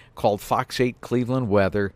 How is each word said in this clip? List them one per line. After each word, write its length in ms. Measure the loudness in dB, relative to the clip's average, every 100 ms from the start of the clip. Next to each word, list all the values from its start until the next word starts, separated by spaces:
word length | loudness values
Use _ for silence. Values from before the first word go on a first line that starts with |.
| -20
called 260 | -2 0 0
Fox 400 | 0 -2 0 -2
eight 180 | -2 -2
Cleveland 480 | -4 -2 0 -2 2
Weather 420 | 2 2 0 -4